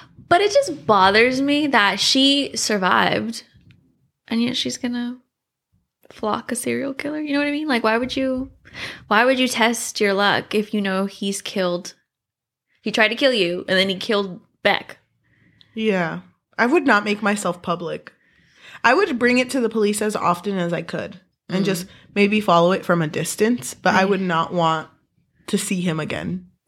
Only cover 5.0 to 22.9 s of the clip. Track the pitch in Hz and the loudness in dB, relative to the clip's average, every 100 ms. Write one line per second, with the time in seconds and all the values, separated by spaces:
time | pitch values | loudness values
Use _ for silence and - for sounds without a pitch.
5 | 240 247 _ _ _ _ _ _ _ _ | -8 -10 _ _ _ _ _ _ _ _
6 | _ - 214 220 - 233 247 233 269 269 | _ -8 -4 -4 -4 -6 -4 -4 -4 -6
7 | 294 302 302 285 294 294 311 240 220 220 | -8 -6 -4 -2 -2 -2 -2 0 0 0
8 | 247 - 262 254 269 - - - - - | -2 -2 -2 -2 -6 -14 -20 -16 -14 -14
9 | - 214 247 254 254 240 226 226 - - | 0 2 4 4 2 2 0 0 -6 -2
10 | 208 196 202 135 - 208 208 208 196 190 | 0 2 2 2 0 -4 -2 -4 -2 -2
11 | 196 - 202 196 - 202 180 175 - - | -4 -4 -6 -6 -6 -4 -2 -4 -8 -20
12 | _ _ _ _ _ _ _ _ 220 208 | _ _ _ _ _ _ _ _ -4 0
13 | 214 226 277 233 175 180 - 185 196 185 | 0 2 0 2 0 -2 -2 0 0 -2
14 | - 208 196 175 _ _ 208 185 - - | -2 -2 -2 -8 _ _ -2 -2 -4 -20
15 | _ _ _ _ _ _ _ 226 220 190 | _ _ _ _ _ _ _ -4 -2 0
16 | 165 175 - _ _ - 233 330 269 208 | -2 -6 -12 _ _ -2 2 2 4 2
17 | 208 208 202 208 180 175 - 170 165 151 | 2 -2 -2 -2 -4 -6 -4 -6 -4 -10
18 | - _ _ _ _ _ - - 226 294 | -14 _ _ _ _ _ -20 0 2 4
19 | 403 240 240 247 254 269 226 226 208 208 | 2 0 2 2 0 0 0 0 0 0
20 | 214 208 - 175 208 196 175 165 165 170 | -2 -2 0 -2 -2 -4 -2 -4 -6 -8
21 | - - _ _ - 185 196 180 185 - | -10 -14 _ _ -8 -2 -2 -2 -6 -18
22 | - 202 202 214 208 170 175 190 - | -8 0 2 2 4 4 4 2 0